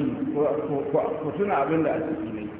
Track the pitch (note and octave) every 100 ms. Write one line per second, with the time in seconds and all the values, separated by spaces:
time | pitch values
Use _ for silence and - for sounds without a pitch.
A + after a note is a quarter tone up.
0 | C#3 A2+ C3+ D3 D3+ A#2 D3 C#3+ C#3+ D3+
1 | - - D3 C#3 G3+ E3 C#3 D#3+ D3+ -
2 | - - A2 G#2+ G#2 G#2